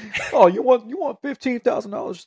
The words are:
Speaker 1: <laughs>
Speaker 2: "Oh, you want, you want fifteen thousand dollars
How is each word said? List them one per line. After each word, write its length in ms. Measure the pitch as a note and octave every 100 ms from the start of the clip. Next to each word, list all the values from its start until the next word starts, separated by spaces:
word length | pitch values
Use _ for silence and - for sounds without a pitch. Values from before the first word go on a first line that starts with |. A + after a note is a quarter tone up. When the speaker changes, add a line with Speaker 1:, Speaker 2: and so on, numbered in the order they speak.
| G#3+
Speaker 1:
<laughs> 260 | - -
Speaker 2:
"Oh, 140 | C4 F3+
you 140 | G3
want, 280 | B3 B3 A3
you 80 | F4+
want 240 | D4 -
fifteen 380 | C#4+ C4 C4 A#3+
thousand 320 | A#3+ - G#3+
dollars 340 | G#3 - F3+